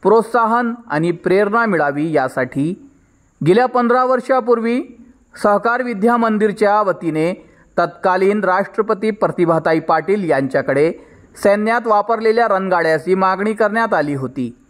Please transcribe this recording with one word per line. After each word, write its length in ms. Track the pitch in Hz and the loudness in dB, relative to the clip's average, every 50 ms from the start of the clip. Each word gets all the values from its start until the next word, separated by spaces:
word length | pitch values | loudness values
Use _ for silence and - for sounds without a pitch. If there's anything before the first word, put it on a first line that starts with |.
प्रोत्साहन 720 | - 180 208 226 220 226 - 247 226 214 226 240 247 233 233 240 - - | 4 4 4 4 2 2 0 0 0 2 0 0 -2 -2 -6 -8 -10 -6
आणि 220 | 147 151 160 175 | -4 -2 -2 -2
प्रेरणा 540 | 175 165 - 190 175 196 208 202 202 233 233 | -2 -2 -2 0 2 2 2 2 0 0 0
मिळावी 460 | 226 196 160 147 143 139 143 151 165 | 0 0 0 0 -2 -2 -4 -4 -2
यासाठी 760 | 156 147 131 131 - - 131 127 - 139 139 160 185 - - - _ _ _ _ _ _ _ _ _ _ 143 147 | 0 0 -2 -2 -2 -4 -6 -4 -4 -4 -4 -4 -4 -8 -14 -20 _ _ _ _ _ _ _ _ _ _ 0 2
गेल्या 180 | 180 220 254 | 4 4 2
पंधरा 380 | 254 247 247 240 233 240 254 254 | 2 2 0 0 2 2 2 2
वर्षापूर्वी 800 | 254 262 254 247 - 269 254 233 233 240 233 226 226 233 254 - - - - - - - _ _ _ _ - - | 2 0 0 0 0 -2 -2 2 2 0 0 2 -2 -2 -2 -4 -8 -14 -20 -20 -20 -20 _ _ _ _ -2 0
सहकार 380 | 208 208 202 202 233 233 247 | 2 2 2 2 0 -2 -2
विद्या 360 | 254 247 233 196 190 233 240 240 | -4 -6 -6 0 0 2 2 2
मंदिरच्या 640 | 233 226 220 208 208 214 196 - 220 202 202 214 | 0 0 0 0 0 0 0 0 0 2 2 2
वतीने 680 | 214 196 175 170 - 165 151 156 156 170 185 - - - - _ _ _ _ - | 2 0 -2 -2 -4 -4 -2 -2 -2 -2 -4 -6 -12 -20 -20 _ _ _ _ -2
तत्कालीन 640 | 175 165 - - - 196 185 185 190 190 202 208 196 | -2 -2 -4 -4 -2 0 0 2 2 2 0 0 0
राष्ट्रपती 680 | 180 180 190 196 196 - - 214 208 220 196 202 220 | 0 0 0 0 -2 -2 -4 -2 -2 -2 -2 -2 -4
प्रतिभाताई 680 | 214 - - 165 151 - 180 165 165 160 156 170 160 165 | -2 0 -2 -2 0 0 0 2 2 0 2 0 0 0
पाटील 500 | 156 - 170 160 151 160 196 214 196 160 | 0 0 -2 -2 0 -2 -2 -2 0 0
यांच्याकडे 640 | 147 135 135 131 135 143 135 - 135 139 147 165 - - - - - - - - _ - - | 0 0 0 -2 -2 -4 -2 0 0 0 2 0 0 -4 -14 -20 -20 -20 -20 -20 _ -2 2
सैन्यात 440 | 202 202 208 214 220 226 240 226 233 | 2 2 2 0 0 -2 -2 0 2
वापरलेल्या 600 | 214 208 202 - 233 220 220 226 220 226 240 220 | 0 0 2 0 -2 0 2 0 2 2 2 2
रणगाड्याची 680 | 202 190 190 190 185 175 165 160 160 156 - 175 185 | 2 0 0 0 0 0 2 2 0 0 0 0 0
मागणी 380 | 185 190 190 190 185 202 214 220 | 2 2 0 0 0 -2 -4 -2
करण्यात 400 | 208 226 208 202 226 226 226 214 | 0 0 0 0 0 -2 0 0
आली 200 | 180 147 147 143 | -2 -2 -2 -4
होती. 420 | 135 131 123 127 - 127 117 117 _ _ _ | -6 -6 -8 -8 -8 -8 -8 -8 _ _ _